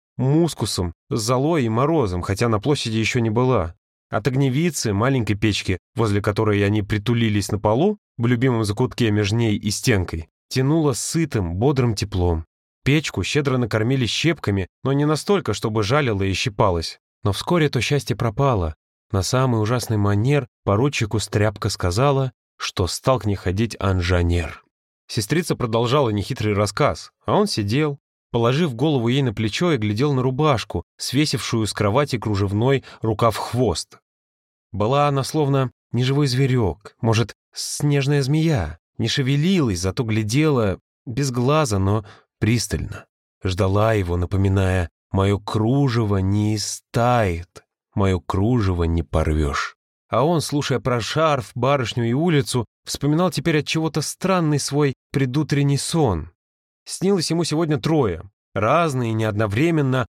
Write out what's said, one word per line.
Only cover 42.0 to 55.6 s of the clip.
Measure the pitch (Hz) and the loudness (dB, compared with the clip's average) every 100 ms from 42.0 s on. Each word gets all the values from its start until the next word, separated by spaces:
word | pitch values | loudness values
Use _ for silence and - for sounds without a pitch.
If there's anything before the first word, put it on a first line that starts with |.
| 104 - _ - | -4 -20 _ -2
пристально. | 104 117 - 76 - - - _ _ _ | 0 0 0 -6 -6 -10 -18 _ _ _
Ждала | 95 87 95 101 110 | -4 0 2 2 2
его, | 110 87 87 | 2 0 -2
напоминая: | 87 95 98 98 95 92 85 _ - | 0 2 2 2 2 0 -2 _ -4
«Мое | 98 98 101 | 0 0 0
кружево | - 107 110 139 139 117 107 101 | -2 -2 2 2 2 2 0 0
не | 95 104 107 107 | 2 2 0 -2
истает, | - - _ 123 120 123 101 82 85 - _ _ _ | -4 -10 _ 0 2 2 0 -2 -8 -20 _ _ _
мое | - 98 90 | -2 0 0
кружево | - 95 107 123 98 87 82 | -2 -2 2 2 2 2 0
не | 82 | 0
порвешь». | 76 80 78 78 73 - - - _ _ - | 0 0 0 0 0 -2 -8 -12 _ _ -6
А | 110 | -2
он, | 147 170 | 0 0
слушая | - 147 - 123 | -2 -4 -2 -2
про | 131 120 | 0 -2
шарф, | 101 151 160 139 101 | -2 0 2 0 -4
барышню | 123 127 143 113 - 117 | -4 0 0 -2 -2 0
и | |
улицу, | 127 175 147 120 123 113 _ | 0 2 2 0 -4 -6 _
вспоминал | - - 139 156 180 | -12 -4 0 2 0
теперь | - 151 156 | 0 0 0
от | 143 | 0
чего-то | 160 160 151 | -2 -2 -2
странный | - - 185 185 156 147 | -6 -6 0 0 2 0
свой | - 139 143 - _ | 0 0 0 -2 _
предутренний | 135 135 135 147 143 | -2 0 0 0 0